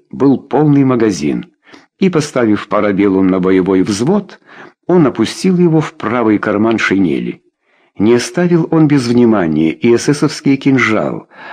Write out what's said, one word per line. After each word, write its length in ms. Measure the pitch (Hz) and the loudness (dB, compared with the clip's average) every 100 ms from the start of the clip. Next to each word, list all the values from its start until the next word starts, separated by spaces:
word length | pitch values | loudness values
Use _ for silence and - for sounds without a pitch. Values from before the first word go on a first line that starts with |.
| _ | _
был 260 | 123 139 120 | -2 0 0
полный 460 | - 123 151 139 | -2 0 2 2
магазин, 720 | 131 123 110 85 73 60 - _ _ - _ _ | 2 0 0 -2 -4 -4 -8 _ _ -20 _ _
и, 120 | 190 | -2
поставив 580 | 170 139 131 113 101 - | 0 -2 -2 0 -2 -2
парабеллум 600 | 104 104 95 101 95 95 | -2 -2 0 0 2 2
на 120 | 95 | 0
боевой 420 | 92 95 92 95 | 2 0 2 0
взвод, 580 | 92 101 135 202 190 - _ - - _ - | 0 -2 -2 -2 -4 -14 _ -20 -20 _ -2
он 200 | 180 147 | 2 2
опустил 500 | - - - 190 180 | 0 -4 -2 -2 2
его 240 | 175 160 | 2 2
в 140 | 151 - | -2 -6
правый 420 | 107 120 110 101 | -6 -2 0 0
карман 400 | 110 101 110 110 | 0 0 0 0
шинели. 640 | - 98 90 65 60 - _ _ _ _ _ - | 0 0 0 -2 -6 -10 _ _ _ _ _ -4
Не 160 | 104 | 0
оставил 540 | 120 120 - 180 175 - | 0 0 -2 0 0 0
он 160 | 160 151 | 2 2
без 200 | 143 120 | 2 2
внимания 680 | 120 120 104 82 76 80 | 2 2 2 0 0 -2
и 200 | - 117 | 0 0
эсэсовский 640 | 117 - 147 151 - 147 135 | 2 0 -2 -2 -2 -2 0
кинжал, 720 | 139 135 110 104 71 55 - - - | 0 0 0 -2 -4 -8 -14 -20 -20